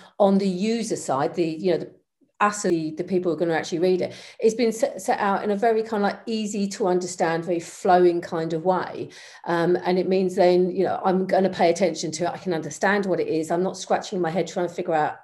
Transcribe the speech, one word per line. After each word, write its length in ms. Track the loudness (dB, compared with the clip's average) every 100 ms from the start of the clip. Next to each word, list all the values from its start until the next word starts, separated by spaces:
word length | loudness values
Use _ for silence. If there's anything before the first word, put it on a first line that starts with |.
| -18 2
on 180 | 4 4
the 100 | 2
user 500 | 0 0 -2 -2 -4
side, 400 | -2 0 0 0
the, 100 | -2
you 240 | 0 0
know, 80 | 0
the, 120 | -2 -14 _ _ _ _
us, 240 | -2 0
the, 260 | 0 0 -2 -6
the 80 |
people 260 | -2 0 0
who 60 | 0
are 20 |
gonna 160 | 0 0
actually 220 | -2 0
read 220 | 2 2
it, 100 | -2 -8 -18 -2
it's 160 | 0 2
been 160 | 0
set, 280 | 0 -2 -4
set 200 | -2 0
out 240 | 2 0
in 80 | 0
a 40 | 0
very 240 | 2 2
kind 240 | 0 0
of, 60 | 0
like, 100 | -2 -6
easy 400 | -4 -4 -4 -4
to 220 | -2 0
understand, 560 | 0 -2 -2 0 0
very 160 | -2 -4
flowing 600 | -4 -4 4 6 6 4
kind 320 | -2 -4 -4
of 120 | -2
way. 440 | 0 0 -2 -8 -12 -14 -20 -14
Um, 340 | -2 0 2 2
and 120 | 2 0
it 120 | 2
means 260 | 0 0
then, 380 | 4 4 6 2
you 100 | 2
know, 180 | 0 0
I'm 200 | 0 0 2
gonna 200 | 2 2
pay 220 | 2 2
attention 400 | 4 0 -2 -6
to 140 | -4
it. 60 | -4
I 80 | -4
can 140 | -4
understand 540 | -4 -4 -2 0 2 0
what 140 | -2
it 80 | 0
is. 240 | -2 -2
I'm 100 | -2
not 140 | -2 -4
scratching 440 | -2 -2 -2 -4
my 80 | -2
head 200 | -2 -4
trying 180 | -4 -4
to 80 |
figure 180 | -4 -2
out 260 | 0 0 -4